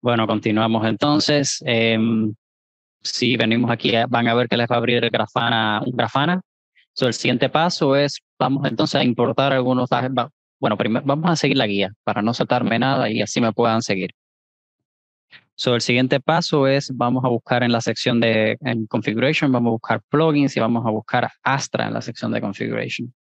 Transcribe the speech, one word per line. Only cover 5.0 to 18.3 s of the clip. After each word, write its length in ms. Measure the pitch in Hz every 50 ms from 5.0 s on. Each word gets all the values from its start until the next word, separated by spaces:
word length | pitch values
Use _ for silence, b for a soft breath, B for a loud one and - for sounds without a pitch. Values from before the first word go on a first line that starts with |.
el 80 | 113 120
Grafana, 720 | 110 113 107 101 - - 120 117 120 113 110 107 107 107 -
un 100 | 127 127
Grafana. 460 | 117 123 107 - 135 143 156 180 185 - _ _ _ _ _ b b b b
So, 160 | _ - - 123
el 60 | 113
siguiente 340 | - - 131 123 123 - 127
paso 480 | - 151 160 180 175 - 165 143 135
es, 240 | 139 143 143 - - _ _ _ _
vamos 300 | 139 123 135 139 135 143
entonces 320 | 120 110 - 151 - 143
a 60 | 135
importar 480 | 127 117 110 120 120 127 - 135 139 139
algunos 360 | 131 127 127 127 123 123 127
datos. 220 | - 123 123 131
Va, 180 | 135 123 120 143 _ _ _ _ _ _
bueno, 160 | 143 135 107
primero 300 | 101 - 113 110 131 -
vamos 260 | 139 139 151 160 180
a 60 | 165 151
seguir 180 | - 143 135
la 100 | 135 127
guía 280 | 107 101 101 98 95 104 _ _
para 180 | - 104 107
no 120 | 104 113 120
saltarme 440 | - 123 - - 123 120 - 113 117
nada 320 | 120 135 135 131 127 113
y 120 | 110 117
así 180 | 110 107 - -
me 140 | 123 113 107
puedan 280 | - 120 117 113 113
seguir. 320 | 113 - 104 95 92 92 - _ _ _ _ _ _ _ _ _ _ _ _ _ _ _ _ _ _ _ _ _ _ _ B B B B _
So, 200 | - - 127 123
el 60 | 117
siguiente 380 | - - 123 123 127 131 143 139
paso 480 | - - 156 165 175 - - 151 135 135
es, 240 | 135 139 135 - 131
vamos 300 | 120 120 120 127 131 127
a 60 | 131
buscar 340 | 120 117 _ - 127 123 123
en 80 | 120
la 80 | 120 117
sección 400 | 113 - 113 - - 131 120 117
de, 380 | 117 113